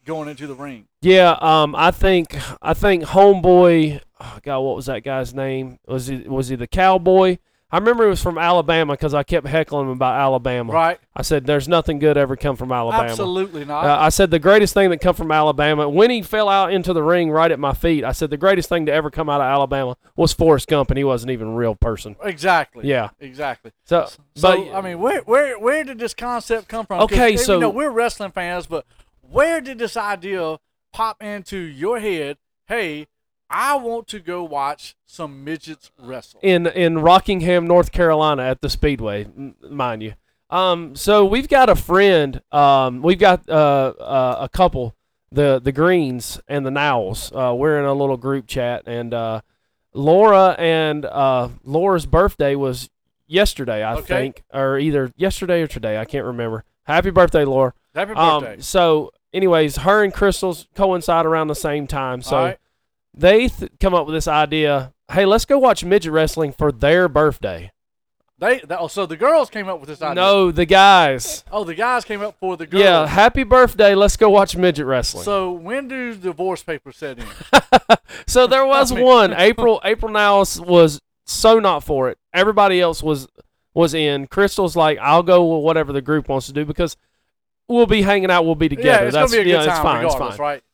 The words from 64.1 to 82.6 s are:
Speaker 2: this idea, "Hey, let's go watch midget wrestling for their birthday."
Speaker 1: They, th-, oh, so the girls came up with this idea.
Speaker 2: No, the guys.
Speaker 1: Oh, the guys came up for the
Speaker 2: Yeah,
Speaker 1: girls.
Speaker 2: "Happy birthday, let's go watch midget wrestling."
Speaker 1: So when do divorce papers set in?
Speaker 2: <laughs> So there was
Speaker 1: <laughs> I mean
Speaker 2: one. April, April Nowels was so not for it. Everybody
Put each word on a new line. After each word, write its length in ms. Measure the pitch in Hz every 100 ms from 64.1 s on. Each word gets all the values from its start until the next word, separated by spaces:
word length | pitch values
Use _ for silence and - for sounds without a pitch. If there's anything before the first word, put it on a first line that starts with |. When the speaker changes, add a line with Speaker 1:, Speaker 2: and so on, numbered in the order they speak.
Speaker 2:
this 140 | 156 151
idea, 640 | 151 147 156 151 143 131 _ _
"Hey, 140 | 165 196
let's 200 | 220 -
go 120 | 277
watch 260 | 254 202 175
midget 260 | 202 165
wrestling 400 | 156 156 156 151
for 200 | 135 151
their 360 | 123 143 170 180
birthday." 640 | 143 151 - 104 87 92 _ _ _ _ _ _ _
Speaker 1:
They, 200 | 190 254
th-, 180 | 151 175
oh, 100 | 165
so 180 | - 185
the 100 | 156
girls 340 | 240 320 262
came 200 | 214 190
up 100 | 180
with 80 | 139
this 140 | 226
idea. 140 | 156 175
Speaker 2:
No, 360 | 185 202 185
the 140 | 160 170
guys. 800 | 190 196 190 156 131 - - -
Speaker 1:
Oh, 140 | 202
the 100 | 190
guys 300 | 160 233 247
came 180 | - 208
up 140 | 208 -
for 200 | 190 175
the 80 | 160
Speaker 2:
Yeah, 180 | 185 196 170
Speaker 1:
girls. 100 | 156
Speaker 2:
"Happy 320 | 160 220 254
birthday, 520 | 254 254 247 190 208 196
let's 220 | 202 -
go 120 | 220
watch 280 | 202 196 175
midget 280 | 180 147 135
wrestling." 380 | 131 113 -
Speaker 1:
So 280 | 90 202 185
when 340 | 180 165 254 269
do 260 | 262 247 220
divorce 460 | 180 156 185 175
papers 360 | - 156 - -
set 200 | 147 123
in? 80 | 113 - -
Speaker 2:
<laughs> 440 | 277 - 247 _ 233 _ - -
So 180 | 247 254
there 180 | 262 269
was 260 | 277 262
Speaker 1:
<laughs> 0 |
I 40 | 254
mean 100 | 254
Speaker 2:
one. 280 | 247 196 170
April, 420 | 190 226 240 220 190
April 260 | 220 226
Nowels 480 | 214 208 202 190 175
was 400 | 170 175 165 147 _ _ -
so 340 | - 220 226
not 240 | 202 156
for 260 | - 143 127
it. 80 | - _
Everybody 460 | 175 202 214